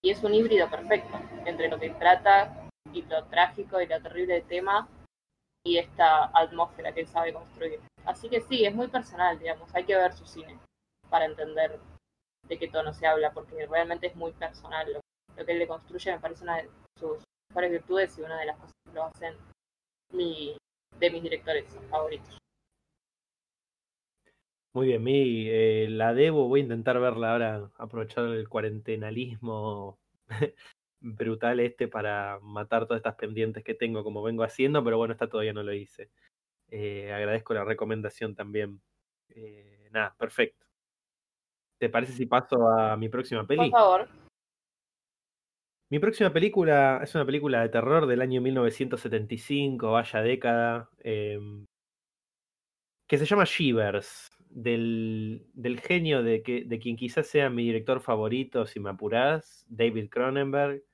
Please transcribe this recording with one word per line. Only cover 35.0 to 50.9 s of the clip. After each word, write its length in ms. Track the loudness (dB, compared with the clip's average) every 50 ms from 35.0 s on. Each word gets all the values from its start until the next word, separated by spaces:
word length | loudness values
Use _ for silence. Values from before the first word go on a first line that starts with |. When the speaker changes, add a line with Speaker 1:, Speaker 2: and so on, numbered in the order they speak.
| 0 -2
Speaker 2:
esta 160 | -2 -4 -6
todavía 240 | -4 -4 -4 -4 -4
no 120 | -6 -6 -8
lo 100 | -6 -8
hice. 380 | -8 -10 _ _ -20 -20 _ _ _ _ _ _ _ _ _ _ _ _ _
Eh, 420 | -10 -8 -8 -8 -8 -8 -8 -8
agradezco 420 | -6 -4 -2 0 -2 -2 -2 -4 -4
la 120 | -2 -2
recomendación 720 | -2 -2 -4 -2 -4 -4 -4 -6 -10 -8 -8 -10 -10 -8
también. 440 | -10 -12 -6 -6 -6 -6 -6 -10 -18 _ _ _ _ _ _ _ _ _ _
Eh, 600 | -20 -20 -20 -20 -20 -20 _ _ _ _ _ _
nada, 240 | -2 -2 -2 -2 _
perfecto. 480 | _ -6 -4 0 0 -2 -2 _ _ _ _ _ _ _ _ _ _ _ _ _ _ _ _ _ _ _ _ _ _ _ _ _ _
¿Te 100 | -4 0
parece 220 | 0 0 -2 -2 -4
si 120 | -6 -2
paso 420 | 2 2 0 2 2 2 4 4 6
a 280 | 4 4 2 2 0
mi 100 | -2 -4
próxima 380 | -4 -4 -6 -4 -4 -4 -4 0
peli? 240 | 0 2 2 4 4
Speaker 1:
Por 100 | 6 8
favor. 280 | 8 8 6 4 2 -4 -12 -20 -20 -20 _ _ _ _ _ _ _ _ _ _ _ _ _ _ _ _ _ _ _ _ _ _ _ _ _ _ _ _ _ _ _ _
Speaker 2:
Mi 80 | 0 2
próxima 340 | 2 2 4 4 2 4 4
película 680 | 4 2 4 4 4 4 6 6 8 8 6 4 2 -2
es 100 | -2 -2
una 100 | 0 0
película 380 | 2 0 0 0 2 2 2
de 80 | 2 2
terror 380 | 2 0 2 4 4 4 4
del 140 | 4 2 2
año 200 | 2 0 0 0
mil 140 | 0 2 2
novecientos 440 | 2 2 2 0 -2 -4 -4 -4 -6
setenta 360 | -4 -4 -2 -2 -2 -4 -8
y 20 |
cinco, 540 | -10 -4 -2 -2 0 0 0 -2 -2 0 2
vaya 320 | 2 2 2 2 -2 0 2
década, 680 | 2 0 2 0 0 2 2 2 0 -2 -4 -8 _